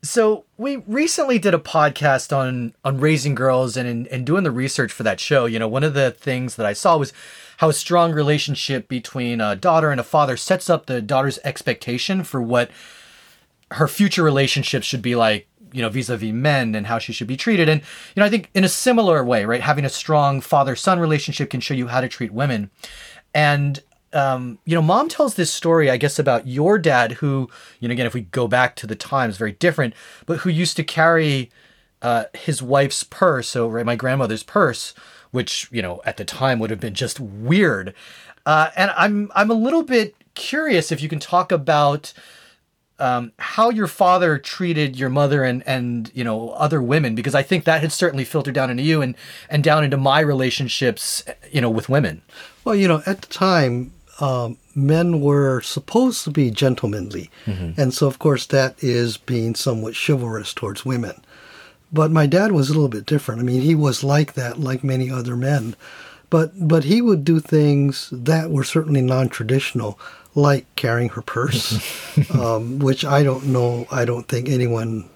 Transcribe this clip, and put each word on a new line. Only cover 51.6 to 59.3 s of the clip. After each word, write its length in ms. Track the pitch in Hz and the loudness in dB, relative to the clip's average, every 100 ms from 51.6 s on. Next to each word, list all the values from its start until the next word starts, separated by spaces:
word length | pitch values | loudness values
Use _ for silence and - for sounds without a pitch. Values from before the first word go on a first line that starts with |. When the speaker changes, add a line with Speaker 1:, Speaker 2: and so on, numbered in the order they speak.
Speaker 1:
know, 80 | 120 | 0
with 220 | 113 - | -2 2
women. 320 | 135 113 80 _ - - _ | 2 2 -4 _ -20 -20 _
Speaker 2:
Well, 100 | - | 0
you 140 | 208 190 | 2 4
know, 140 | 156 | 2
at 160 | 156 190 | 0 -6
the 80 | - | -8
time, 640 | - 190 180 131 120 127 - _ - | -2 2 4 2 0 -6 -14 _ -6
um, 360 | 143 127 117 120 _ | -2 -2 -4 -8 _
men 460 | 143 139 160 175 165 | -2 2 4 2 2
were 400 | 143 143 139 127 | 4 4 2 0
supposed 640 | - - - 233 254 - | -4 -10 -2 2 2 0
to 60 | - | -4
be 200 | 147 131 | 2 2
gentlemanly. 800 | 107 135 123 113 104 98 101 - _ - | 2 0 2 -2 -4 -8 -10 -14 _ -8
Speaker 1:
Mm-hmm. 320 | 95 87 85 | -4 -4 0
Speaker 2:
And 120 | 135 | 0
so, 140 | - 143 | 2 0
of 120 | 131 | 2
course, 280 | 156 131 - | 0 0 2
that 280 | 139 131 - | 0 0 -2
is 340 | 135 120 120 107 | -2 0 0 -4
being 380 | - | -4